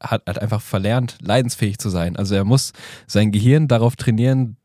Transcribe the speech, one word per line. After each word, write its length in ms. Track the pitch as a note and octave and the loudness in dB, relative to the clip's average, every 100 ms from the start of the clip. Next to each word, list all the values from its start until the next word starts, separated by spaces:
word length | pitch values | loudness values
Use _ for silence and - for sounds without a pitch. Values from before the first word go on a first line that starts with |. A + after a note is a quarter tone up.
hat, 220 | - A2+ - | -6 -6 -4
hat 120 | F2+ | -6
einfach 200 | A2 G#2+ | -4 -4
verlernt, 560 | - G2+ G2+ B2 A#2+ - | -4 -4 0 -2 -2 -6
leidensfähig 560 | F2 A#2+ A#2+ - G#2 G#2 | 0 0 0 -2 -4 -4
zu 120 | G#2+ | -4
sein. 240 | F2+ E2+ E2+ | -2 -2 -4
Also 180 | F#2+ | -2
er 100 | G2 | 0
muss 300 | G2 C3 - - - - - | 2 2 2 -8 -20 -20 -4
sein 260 | G2+ G#2+ | 0 2
Gehirn 360 | G#2 A#2 D3+ D3 | 4 4 4 4
darauf 280 | A#2 A#2 - | 2 2 0
trainieren, 640 | - A2 B2 C3 A#2+ - | 0 0 2 2 -2 -6